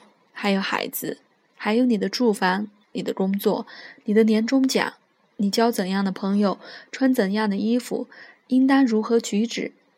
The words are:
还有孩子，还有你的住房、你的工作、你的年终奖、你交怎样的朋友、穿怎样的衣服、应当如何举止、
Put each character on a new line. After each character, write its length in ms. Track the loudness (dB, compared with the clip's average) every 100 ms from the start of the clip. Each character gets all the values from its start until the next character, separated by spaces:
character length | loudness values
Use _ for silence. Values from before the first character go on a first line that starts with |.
| _ _ _
还 200 | -6 -2
有 80 | 0
孩 260 | -2 -4 -4
子， 320 | -8 -8 -10 _ _ _ -8
还 180 | -2
有 100 | 2
你 140 | 2 2
的 100 | 0
住 240 | 0 0
房、 360 | 2 0 0 -6 _ _
你 100 | -10
的 100 | -6
工 200 | -2 -2
作、 340 | 0 0 -2 -4 -16 -20 -10
你 100 | 0
的 80 | 4
年 240 | 4 4 2
终 200 | 2 2
奖、 280 | 0 -2 -6 _ _ _ -4
你 120 | -2
交 220 | 2 2
怎 160 | 0 -2
样 160 | -2
的 80 | -2
朋 260 | -2 -2 0
友、 220 | 0 -2 -8 -20 -14
穿 200 | -2 0
怎 200 | 2 0
样 180 | 0 -2
的 60 | 0
衣 200 | 0 -2
服、 300 | -2 -6 -8 -14 -20 -20 -2
应 180 | 2
当 220 | 4 4 4
如 160 | 2
何 160 | 2 0
举 260 | 0 -2
止、 280 | -2 -4 -8 -10 _